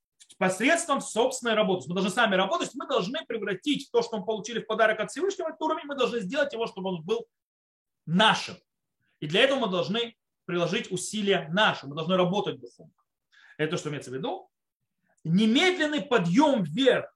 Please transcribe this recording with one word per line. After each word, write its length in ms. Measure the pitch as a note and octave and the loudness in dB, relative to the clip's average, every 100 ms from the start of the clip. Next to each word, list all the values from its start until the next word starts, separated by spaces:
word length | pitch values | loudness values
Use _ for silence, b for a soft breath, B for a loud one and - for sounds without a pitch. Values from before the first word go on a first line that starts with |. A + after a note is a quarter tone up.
| _ _ _ - | _ _ _ -2
посредством 640 | F#3 F#3 B3+ E4+ D#4 C4+ | -2 2 2 2 2 -2
собственной 520 | - G#3 B3+ - A#3+ | -2 0 0 0 0
работы. 260 | G#3+ F#3+ F3+ | 2 2 0
То 20 | |
есть 60 | C3 | -2
мы 40 | |
должны 160 | F3+ G3 | -2 0
сами 260 | B3 A3 F#3 | 2 2 2
работать, 340 | F#3+ B3 C#4 | 2 0 -4
мы 120 | C4 D#4+ | -8 -2
должны 360 | A#3+ F#3 D4+ E4 | -2 0 -6 -6
превратить 640 | A3+ G3+ F#3 D4 C#4 - | -6 -4 -4 -2 -4 0
то, 80 | A#3 | -2
что 160 | A#3 A3 | 0 -4
мы 80 | |
получили 360 | F#3 G#3+ G#3 A3+ | -4 -6 -4 -8
в 60 | - | -4
подарок 320 | G#3+ A3 G#3+ | 2 2 2
от 100 | G#3 | -4
Всевышнего, 380 | C4+ G4 F#4+ D#4+ | -4 -4 -4 -8
этот 120 | D#4 | -4
уровень, 240 | D#4 D#4+ | -2 -2
мы 100 | C#4+ | -6
должны 260 | C#4 B3 A#3 | -2 0 0
сделать 340 | F#3 C#4+ C#4 | -4 -2 -2
его, 120 | A3+ A3 | -2 -6
чтобы 220 | - F#3+ | -4 -6
он 140 | F3 | -6
был 240 | D#3 A#3 - _ _ _ _ _ _ _ - | -4 -4 -4 _ _ _ _ _ _ _ -2
нашим. 500 | F3 G#3+ F3+ - F#2+ _ _ _ _ _ _ | 4 4 4 -2 -14 _ _ _ _ _ _
И 60 | D3 | -2
для 160 | F#3 | 2
этого 160 | C4+ C4+ | 4 2
мы 100 | A3 | 0
должны 480 | F3+ E3+ A3+ A#3 - _ _ - | -2 -2 -4 -4 -10 _ _ -6
приложить 440 | F3 E3+ A3 A#3 | -2 0 -2 -4
усилия 580 | F3+ - G#3+ G3 F3+ D#3 | -6 -6 -4 0 0 0
наши, 340 | F#3 G#3 - C3+ | 2 2 0 -8
мы 80 | |
должны 220 | D3 D#3+ F#3 | -8 0 2
работать 440 | F3 G3 F3+ C3+ | 2 2 -2 -8
духовно. 340 | - - - _ _ _ _ b b b | -14 -20 -20 _ _ _ _ b b b
Это 200 | D#3 E3+ | -4 -4
что 100 | D3+ | -6
имеется 220 | C#3+ B2 | -8 -8
в 40 | |
виду? 360 | C3 A3+ F#4+ - _ _ _ _ _ _ _ | -6 -6 -6 -10 _ _ _ _ _ _ _
Немедленный 800 | D#3+ F3+ A3 C4 F#4 F4+ D4+ D4 | 0 4 4 4 4 2 0 0
подъём 600 | C#4 A#3 E3+ G3 D4+ A#3+ | 0 2 4 6 6 4
вверх 500 | D#3 F3 C4 E3+ - | 0 2 4 4 0